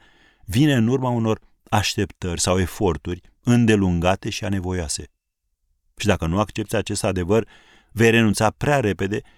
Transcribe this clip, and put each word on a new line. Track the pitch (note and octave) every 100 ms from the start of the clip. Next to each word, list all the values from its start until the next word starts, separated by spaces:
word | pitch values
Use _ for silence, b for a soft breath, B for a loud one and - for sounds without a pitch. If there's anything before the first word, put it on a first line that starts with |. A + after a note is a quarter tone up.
| b b b b b
vine | G#2+ D3+
în | C3 A2+
urma | C3 B2+
unor | A#2+ A2+ G#2+ _ _ -
așteptări | G#2+ - - F#2+ - F#2 E2+
sau | - F#2
eforturi | F2+ - G2 D#2 - F2+ - _
îndelungate | - A#2+ A2+ G#2+ F#2+ F2 F2 G2 A#2
și | - G2+
anevoioase. | G2 F2+ F#2 D#2 - D2+ _ _ _ _ _ _ _ _ -
Și | G#2
dacă | F2+ E2
nu | F#2
accepți | G#2+ - G#2+ A2
acest | F#2 G#2
adevăr, | G#2+ F#2 F2 A2 G#2 b b b b
vei | G2 A2+
renunța | A#2 A2 G2 G#2+
prea | - - C#3+
repede | A2 F2+ F#2+ A2 b